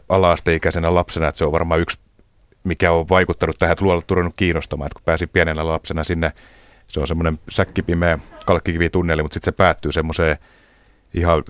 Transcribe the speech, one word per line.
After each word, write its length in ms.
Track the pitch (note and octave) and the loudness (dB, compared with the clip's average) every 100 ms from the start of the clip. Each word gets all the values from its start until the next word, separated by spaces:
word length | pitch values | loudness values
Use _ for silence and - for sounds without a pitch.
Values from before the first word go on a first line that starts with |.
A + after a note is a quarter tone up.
| - | 0
ala-asteikäisenä 840 | F#2+ F2+ E2 - D#2+ E2 E2 E2 | 2 4 2 0 0 0 0 2
lapsena, 340 | F2 F2 E2+ D#2 | 2 0 -2 -2
että 100 | - | 0
se 80 | D#2 | -2
on 60 | |
varmaan 300 | D#2+ E2 E2 | 0 0 0
yksi, 180 | F2 - _ _ _ _ _ _ | 0 -6 _ _ _ _ _ _
mikä 280 | F#2 E2+ E2+ | -6 0 2
on 180 | E2+ D#2 | 2 2
vaikuttanut 480 | F#2 F2+ F2 E2 D#2+ | 2 2 0 -4 0
tähän, 140 | E2+ | 0
että 120 | E2+ G2 | 2 2
luolat 260 | F2 - | 0 0
on 60 | F2+ | -2
ruvennut 180 | F2 - | -2 -2
kiinnostamaan, 500 | F2+ D#2+ - D2+ C#2+ | 0 0 -4 -8 -8
että 80 | |
kun 120 | - - | -4 -2
pääsi 220 | E2 F2 | -2 0
pienenä 400 | F2+ E2 D#2 D#2+ | 0 0 0 -2
lapsena 360 | D#2+ - D#2 | -4 -4 -6
sinne, 280 | D2+ E2+ D#2+ - - - - _ - | -2 -2 -2 -4 -16 -20 -20 _ -10
se 120 | - | -6
on 80 | C#2+ | -2
semmoinen 320 | E2 E2 D#2 - | 0 -2 -2 -4
säkkipimeä 720 | - F#2 - F2 E2+ E2+ D#2 - - - | -4 -2 -2 -2 0 0 0 -4 -6 0
kalkkikivitunneli, 800 | F2 - E2 E2+ F#2 E2+ D#2 | 0 0 -2 0 0 0 -2
mut 100 | D#2 | -2
sit 100 | E2+ | -4
se 80 | - | -4
päättyy 400 | - F#2 D#2+ D2+ | 2 2 2 -2
semmoiseen 460 | D#2+ D#2+ D#2 E2 D2 - _ _ _ _ _ _ | -4 -2 0 0 -2 -8 _ _ _ _ _ _
ihan 300 | E2 E2+ D#2+ | -2 2 0